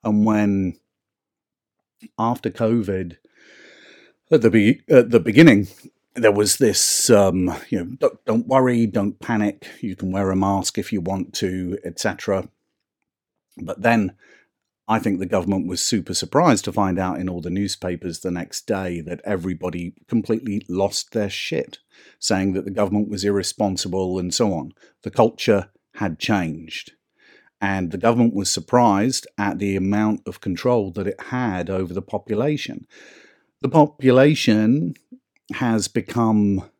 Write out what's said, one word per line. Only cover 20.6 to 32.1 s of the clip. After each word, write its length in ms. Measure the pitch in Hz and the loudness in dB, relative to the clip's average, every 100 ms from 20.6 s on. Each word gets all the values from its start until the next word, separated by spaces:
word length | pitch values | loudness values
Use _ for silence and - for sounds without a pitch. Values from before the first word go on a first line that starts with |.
| - | -6
lost 440 | 90 98 - - | -2 -2 -2 -6
their 180 | 117 104 | -4 -4
shit, 500 | - - - - - _ _ - _ | -6 -6 -6 -6 -14 _ _ -20 _
saying 320 | - 95 98 | -4 -2 0
that 120 | 95 98 | -2 -6
the 60 | |
government 360 | 101 101 104 104 | -2 0 0 -2
was 160 | 101 | -4
irresponsible 960 | 101 101 92 - 104 92 98 92 92 92 | -2 -2 -4 -4 -4 -2 -6 -4 -4 -4
and 140 | 90 | -4
so 200 | - 110 | -2 0
on. 200 | 90 78 - _ _ | -2 -8 -16 _ _
The 80 | - | -10
culture 580 | - 117 - - 101 90 _ _ - | 2 2 2 0 0 0 _ _ -8
had 240 | 98 78 | -8 -6
changed. 720 | - 104 85 78 80 - - _ _ _ _ _ _ _ | -2 -2 -2 -8 -12 -14 -16 _ _ _ _ _ _ _
And 300 | 98 95 90 | -4 -4 -4
the 60 | 90 | 0
government 360 | 113 117 117 | 0 4 2
was 180 | 101 101 | 2 -4
surprised 760 | - 82 123 120 98 117 131 - - | -6 0 4 4 4 0 -2 -10 -6
at 220 | 101 95 | -4 -2
the 180 | 101 98 | -4 -2
amount 500 | 95 104 107 107 - | 0 0 0 -2 -8
of 140 | - | -10
control 500 | - 90 127 123 98 | -8 -4 0 0 -2
that 160 | 90 98 | -6 -8
it 140 | - - | -8 -8
had 420 | 127 123 92 87 | -4 -4 -4 -4
over 240 | 95 90 | -4 -4
the 80 | 87 | -8
population. 840 | 92 | -8